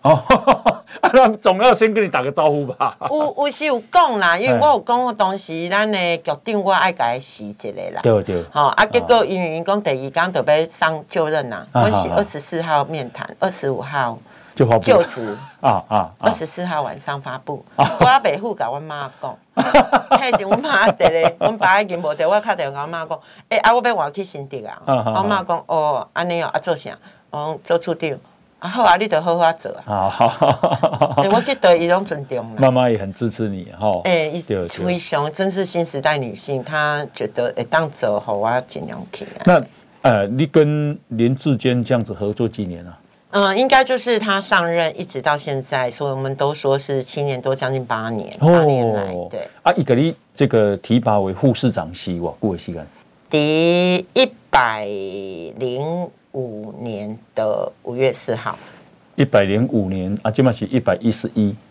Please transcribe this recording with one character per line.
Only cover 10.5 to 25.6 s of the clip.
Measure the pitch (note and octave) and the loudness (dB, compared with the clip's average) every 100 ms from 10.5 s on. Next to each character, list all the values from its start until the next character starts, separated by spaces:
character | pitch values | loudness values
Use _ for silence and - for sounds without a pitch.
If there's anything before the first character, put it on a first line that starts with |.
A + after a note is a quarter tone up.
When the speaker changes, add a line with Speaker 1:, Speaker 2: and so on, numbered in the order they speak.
| D3+ E3 | 2 2
Speaker 2:
上 | - D#3+ D#3+ D3 | 0 -2 -2 -6
就 | F3+ D#3 | -2 0
任 | D#3 C3 | -2 -4
啦， | G2 - | -10 -4
Speaker 1:
啊， | B2+ | 2
Speaker 2:
阮 | A2+ | 2
是 | G2+ F2+ | 2 2
Speaker 1:
啊， | |
啊。 | E2+ | 0
Speaker 2:
二 | |
十 | G3+ D3+ | -2 -6
四 | - E3+ | -8 -6
号 | E3 D3 C#3+ | 0 0 0
面 | D#3+ A#2+ | -6 -10
谈， | - - - | -10 -14 -4
二 | F#3+ | -4
十 | F#3 C#3+ | -4 -4
五 | C3 | -4
号 | C3+ C#3+ B2 A2+ - - - - | -4 -4 -4 -6 -16 -20 -20 0
Speaker 1:
就 | A#2+ | 4
发 | A2+ | 4
布。 | |
Speaker 2:
就 | - F#3+ | 6 4
职。 | E3+ - A2 G#2 C#3 - | 4 -4 -8 -10 -14 -2
Speaker 1:
啊， | C3+ A2 - | 0 0 0
啊， | G#2+ | -2
啊。 | - - | -2 -2
Speaker 2:
二 | - | -2
十 | A3 D#3+ | -2 -8
四 | - | -8
号 | F3 D#3 | -6 -4
晚 | C3+ C3+ | -6 -8
上 | C#3+ C#3+ | -8 -8
发 | C3+ C3 | -8 -12
布。 | - C#3+ - - | -10 -12 -12 -2
Speaker 1:
啊。 | - - | -2 4
Speaker 2:
我 | B3+ | 4
还 | C4 | 6
袂 | B3 D3 | 2 -2
赴 | A3+ | -6
甲 | G3+ A#2 | -4 -6
阮 | C#3 | -6
妈 | D#3 D3 C#3 - | -10 -12 -12 -12
讲， | C3 - _ - | -12 -12 _ -2
<laughs> | |
迄 | - C#4+ - C4+ - C#4 C4+ A3+ | 2 2 4 0 2 0 2 -2
时 | |
阮 | G3 G#3+ | 0 -2
妈 | D4+ G3 A3 | 0 2 2
伫 | A3+ - | 4 2
咧， | E3 E3 E3+ | 4 0 0
阮 | E3+ A3 | -2 0
爸 | F#3+ G3 | 2 4
已 | G#3 | 2
经 | F3 | -4
无 | D#3+ | -4
伫， | D3+ E3 | 0 2
我 | G#3 | 2
敲 | G#3+ | 0
电 | F#3 C#3+ | -4 -4
话 | C#3 | -6
甲 | |
阮 | D3 | -8
妈 | E3+ D#3+ | -8 -8
讲 | D#3+ _ - _ | -10 _ -20 _
，“诶， | A3 | 2
啊， | A3 | 4
我 | A#3+ A#3+ | 4 2
要 | G#3+ | 0
换 | D3 | -2
去 | D3 | -4
新 | F#3+ D3 C#3 | -10 -10 -10
竹 | C3+ | -12
啊。” | G#2+ - - | -12 -10 0
Speaker 1:
啊， | C3 | 0
啊， | |
啊。 | A2 | 2
Speaker 2:
阮 | A2 G3+ | 0 0
妈 | G3+ | -2
讲 | F3+ E3+ | -2 -4